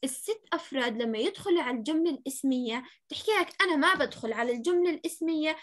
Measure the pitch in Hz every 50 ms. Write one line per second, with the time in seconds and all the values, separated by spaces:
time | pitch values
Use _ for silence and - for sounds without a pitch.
0 | - 262 - - - - 440 440 _ _ - 320 - - - 269 247 240 220 220
1 | 240 233 220 214 240 359 - - - 403 349 349 294 247 247 240 214 262 311 311
2 | 330 349 285 262 - 277 269 - - 269 262 254 247 233 220 247 254 - - _
3 | _ _ 302 - - - 427 403 349 - - - 392 381 330 285 277 349 381 370
4 | 285 - - - - 226 220 214 233 247 240 240 233 330 359 349 349 359 330 -
5 | - 330 - - 330 320 330 311 302 311 311 311